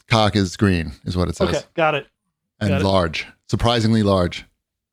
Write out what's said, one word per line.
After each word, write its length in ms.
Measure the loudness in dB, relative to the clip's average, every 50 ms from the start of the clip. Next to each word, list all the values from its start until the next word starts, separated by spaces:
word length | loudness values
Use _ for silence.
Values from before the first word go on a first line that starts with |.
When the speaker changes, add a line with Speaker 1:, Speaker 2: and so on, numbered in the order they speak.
| _ 0
Speaker 1:
cock 280 | 2 2 2 2 2
is 200 | 0 0 -2 0
green, 360 | 0 2 2 2 2 -2 -4 -8 -10 -10
is 120 | -6 -2
what 120 | -2 -2 -2
it 80 | -2
says. 120 | -2 -2 -2
Speaker 2:
Okay, 120 | -2 -2 -6 -6 _
got 200 | -2 0 0 0
it. 120 | -2 -6 -10 _ _ _ _ _ _ _ _ _ -6
Speaker 1:
And 100 | -2 -2
Speaker 2:
Got 100 | 0 0
it. 40 | 2
Speaker 1:
large. 420 | 2 2 2 2 0 -2 -6 -10 -12 -16 _ _ -6
Surprisingly 540 | -4 -2 0 0 0 0 2 2 2 2 2
large. 420 | 2 2 2 0 0 -4 -8 -14 -18 _ _ _ _ _ _ _ _